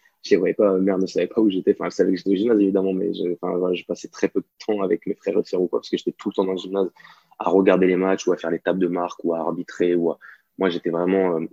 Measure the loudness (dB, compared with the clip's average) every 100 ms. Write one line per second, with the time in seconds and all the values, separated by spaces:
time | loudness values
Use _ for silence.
0 | _ _ 0 2 2 2 2 2 2 0
1 | 0 -2 -2 2 2 2 0 0 0 0
2 | 0 0 0 0 2 4 4 2 0 -2
3 | -4 -4 -4 -4 -4 -2 -2 -2 -4 -10
4 | -10 -4 -2 -2 -8 -8 -4 -2 0 -2
5 | -4 -6 -2 -2 -2 -2 -2 -2 -4 -6
6 | -6 -8 -6 -2 -2 -4 -4 -2 -4 -6
7 | -20 -20 _ -6 2 4 6 6 4 4
8 | 2 0 0 -2 -2 -4 -2 0 0 -2
9 | -6 -6 -4 -2 -2 -6 -6 -2 0 2
10 | 0 -2 -10 -20 _ -4 -2 -2 -2 -2
11 | 0 2 2 0 -4